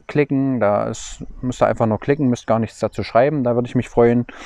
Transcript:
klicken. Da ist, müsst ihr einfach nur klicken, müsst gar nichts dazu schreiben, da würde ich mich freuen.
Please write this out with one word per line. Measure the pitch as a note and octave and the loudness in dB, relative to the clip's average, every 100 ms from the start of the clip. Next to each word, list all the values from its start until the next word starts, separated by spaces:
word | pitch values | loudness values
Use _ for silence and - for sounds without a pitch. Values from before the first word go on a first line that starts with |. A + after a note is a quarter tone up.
| - | -4
klicken. | D3 D3 C3+ C3+ B2+ | -2 0 0 0 0
Da | G#2 G#2 A2+ | 2 2 -2
ist, | A2+ - - - - | -6 -12 -14 -14 -8
müsst | B2+ - | -8 0
ihr | A2 | 0
einfach | A2 A2+ | 2 0
nur | G#2+ | 0
klicken, | - D3 C3 | 0 0 0
müsst | A#2+ - | 0 0
gar | A2+ | 0
nichts | A2 - | -2 -4
dazu | G#2+ - | -4 -4
schreiben, | G2+ A2+ C#3 D3+ | 0 2 2 2
da | A#2+ | 0
würde | A#2+ A#2+ | 0 0
ich | |
mich | B2+ - | -2 0
freuen. | - A#2+ A#2+ A#2 - | 4 4 4 0 -10